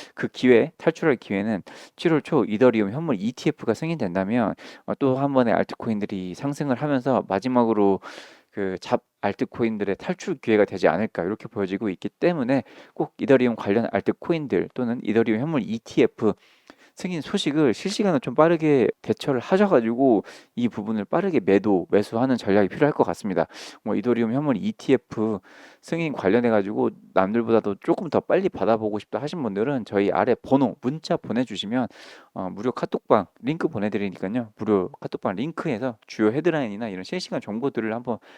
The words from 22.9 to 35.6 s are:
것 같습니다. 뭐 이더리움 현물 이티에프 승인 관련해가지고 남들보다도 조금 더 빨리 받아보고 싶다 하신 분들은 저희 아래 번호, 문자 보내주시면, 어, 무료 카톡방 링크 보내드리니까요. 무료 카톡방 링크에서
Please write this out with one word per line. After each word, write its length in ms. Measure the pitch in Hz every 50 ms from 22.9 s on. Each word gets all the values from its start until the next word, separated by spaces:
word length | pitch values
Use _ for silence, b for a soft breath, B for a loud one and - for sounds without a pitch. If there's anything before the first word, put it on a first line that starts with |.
| 151
것 100 | - -
같습니다. 440 | 95 87 - - 104 90 85 78 B B B B B B B -
뭐 120 | 110 101
이더리움 360 | 101 101 123 120 117 117 110
현물 240 | 117 139 151 147 123
이티에프 840 | 92 92 107 110 - - - 135 123 - _ - - 107 113 107 95 B B B B B B B B
승인 320 | _ - 170 165 165 156 135
관련해가지고 800 | - 98 92 101 120 120 120 110 104 98 98 110 123 127 113 104 - - - -
남들보다도 600 | 92 95 95 110 120 113 110 113 110 - 104 98 -
조금 280 | - - 170 - 202 151
더 120 | - 101
빨리 260 | - - - 180 196 175
받아보고 520 | - 120 98 101 113 107 110 107 104 104
싶다 220 | - - - 107
하신 220 | 131 147 - 175 135
분들은 400 | 110 98 98 110 143 143 127 104
저희 260 | - 107 98 101 95
아래 260 | - 80 104 123 117
번호, 420 | - - - 131 139 139 107 85 -
문자 380 | - 123 151 160 - - 170 156
보내주시면, 720 | - - 107 117 131 - 107 90 - 101 117 131 120 101 B B B B B B B B _
어, 160 | 95 95 90
무료 220 | 90 95 107 127
카톡방 540 | - - - - - - - - 139 107 90 - _ _
링크 260 | - 123 160 175 - 185
보내드리니까요. 840 | 156 110 101 107 98 104 101 98 87 - - 95 110 127 120 107 -
무료 340 | - 110 104 104 95 90 - - -
카톡방 340 | - - - - - 120 95
링크에서 600 | 90 127 165 160 -